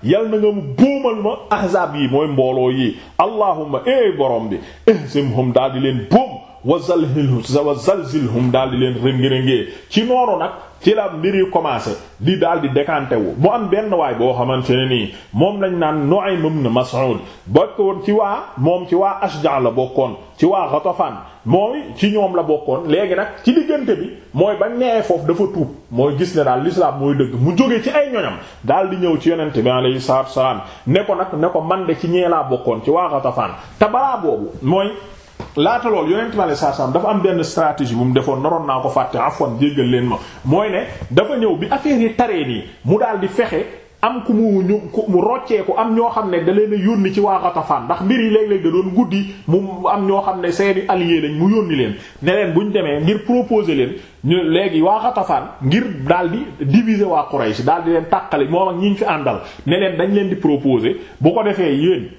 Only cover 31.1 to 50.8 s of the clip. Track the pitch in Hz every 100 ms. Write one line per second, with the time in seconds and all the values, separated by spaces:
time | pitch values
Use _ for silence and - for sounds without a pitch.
31.1 | 180 185 151 170 165 160 190 175 160 170
32.1 | 175 175 165 135 127 - 113 113 160 175
33.1 | 143 131 120 104 95 - - 214 240 269
34.1 | 240 233 - - - 127 185 202 208 -
35.1 | - - - - - 160 233 240 208 151
36.1 | 196 226 208 175 143 147 135 131 147 214
37.1 | 208 185 175 160 - 160 - 131 117 127
38.1 | 127 127 131 147 165 147 131 131 139 -
39.1 | 117 131 - 139 113 143 143 123 127 123
40.1 | 107 - - 131 165 214 190 254 - -
41.1 | 127 214 269 220 156 208 285 302 262 226
42.1 | 226 240 185 135 113 - - - 208 226
43.1 | 208 190 190 - 160 220 - - _ 226
44.1 | 247 - 214 226 196 185 208 - - 220
45.1 | 180 208 262 - 214 190 247 226 220 233
46.1 | 220 202 175 160 196 214 208 190 226 190
47.1 | 196 196 190 180 170 147 143 117 - 190
48.1 | 254 220 214 214 196 165 170 190 185 220
49.1 | 196 196 - - 170 190 185 180 202 196
50.1 | 196 196 185 170 170 196 190